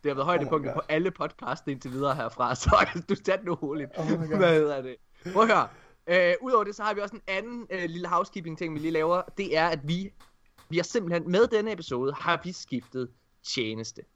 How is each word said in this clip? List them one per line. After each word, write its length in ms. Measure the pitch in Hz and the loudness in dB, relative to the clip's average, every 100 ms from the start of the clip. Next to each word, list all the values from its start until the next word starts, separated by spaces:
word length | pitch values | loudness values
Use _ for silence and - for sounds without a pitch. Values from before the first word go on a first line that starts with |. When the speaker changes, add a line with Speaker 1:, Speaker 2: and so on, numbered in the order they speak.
Speaker 1:
det 80 | 147 | -2
har 40 | |
været 120 | 135 143 | 0 2
højdepunktet 440 | 175 143 156 131 | 2 2 0 -2
Speaker 2:
Oh 40 | |
my 0 | |
God. 80 | 151 | -6
Speaker 1:
på 40 | - | 0
alle 220 | 156 185 | 0 0
podcasts 560 | 175 160 - 123 131 - | -4 -8 -8 -8 -6 -6
indtil 240 | 135 - | -8 -8
videre 220 | 131 143 | -2 -2
herfra, 400 | 131 113 - 120 127 | 0 -4 -2 -2 0
<laughs> 60 | |
så 60 | - 208 202 180 - | 4 6 4 0 -2
du 60 | |
tag 240 | 196 - 190 | -2 0 0
nu 100 | 185 | 0
roligt. 360 | 170 147 151 139 - | -4 -4 -6 -6 -4
Speaker 2:
Oh 100 | 160 | -2
my 0 | 160 156 | 0 0
God. 60 | 156 | 4
Speaker 1:
Hvad 160 | 175 | 6
hedder 280 | 160 147 139 | 6 4 0
det? 140 | 127 127 _ _ 175 | -8 -14 _ _ -2
Prøv 100 | 185 | 4
at 60 | 226 | 6
høre. 200 | 196 - - - _ - | 6 2 -4 -20 _ 2
Øh, 280 | 175 175 175 | 4 4 2
udover 240 | 254 240 | 2 2
det, 100 | 202 | 2
så 80 | 208 | -2
har 120 | 214 | -4
vi 60 | 208 | -2
også 140 | 202 220 | -6 -8
en 60 | - | -6
anden, 380 | 190 220 240 226 | -6 -6 -12 -8
øh, 140 | 185 170 | -6 -6
lille 200 | 170 175 | -6 -2
housekeeping-ting, 680 | 175 196 202 165 156 170 | 0 0 -6 -10 -8 -6
vi 40 | 151 | -4
lige 140 | 160 | -2
laver. 300 | 160 156 180 - - | 0 2 0 -2 -6
Det 180 | 190 156 | -2 2
er, 80 | 165 | 2
at 100 | 165 | 0
vi, 280 | 143 175 196 - - _ _ _ _ | -2 -4 -4 -14 -20 _ _ _ _
vi 80 | 165 | -2
har 80 | |
simpelthen, 460 | 170 240 175 170 156 | 0 -2 0 -2 2
med 160 | 185 220 | 4 4
denne 260 | 214 220 | 4 0
episode, 400 | 208 165 123 135 | -6 -4 -2 -2
har 280 | 143 170 170 | -2 -2 -2
vi 80 | 175 | -2
skiftet 560 | 180 - 127 - 131 120 _ _ _ - | -12 -8 -8 -6 -8 -8 _ _ _ -6
tjeneste. 480 | - 110 110 113 - - | -4 -2 -4 -10 -14 -20